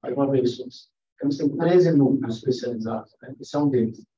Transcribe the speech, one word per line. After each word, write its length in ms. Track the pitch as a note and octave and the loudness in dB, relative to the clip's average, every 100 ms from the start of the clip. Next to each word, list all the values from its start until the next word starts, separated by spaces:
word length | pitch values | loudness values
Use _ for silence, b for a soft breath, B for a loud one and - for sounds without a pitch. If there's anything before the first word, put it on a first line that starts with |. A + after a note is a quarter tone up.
mais 140 | B2+ B2+ | -6 -2
uma 140 | C#3 | 0
vez, 400 | C3+ A#2+ A#2 A#2+ - - _ _ _ | 2 0 -4 -12 -16 -20 _ _ _
temos 200 | C#3 C#3 | -4 -2
treze 540 | C#3+ - E3 F3+ E3 | -4 0 4 4 6
núcleos 460 | D3 C3 B2 A2 A2+ | 4 4 2 -2 -4
especializados, 800 | C3+ B2 B2 A2+ A2 A2+ - _ | -4 -4 -4 -6 -6 -8 -10 _
né? 140 | - - | -20 -18
Esse 160 | - D3 | -8 -2
é 40 | |
um 100 | D3 | 0
deles. 340 | B2+ A2 - - | 2 0 -4 -20